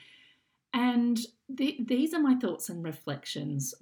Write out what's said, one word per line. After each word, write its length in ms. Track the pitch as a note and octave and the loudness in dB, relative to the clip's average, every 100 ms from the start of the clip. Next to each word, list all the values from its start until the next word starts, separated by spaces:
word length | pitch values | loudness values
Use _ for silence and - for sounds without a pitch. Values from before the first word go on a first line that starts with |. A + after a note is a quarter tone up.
| - - - _ _ _ _ B3 | -20 -20 -20 _ _ _ _ 0
And 440 | B3 A#3+ A#3+ A#3 - _ - C4+ | 2 4 2 0 -4 _ -12 -2
th-, 240 | C#4 D4 A3 | -2 -2 0
these 260 | B3+ D#4+ | 2 2
are 60 | E4+ | 2
my 160 | C#4 B3+ | 4 4
thoughts 340 | F#3+ D#3+ - | 2 -2 -6
and 140 | E3+ | -6
reflections 880 | E3 D3 - C#3 - D#3 D3 C#3 C3+ - | -6 -6 -8 -8 -8 -6 -4 -4 -4 -8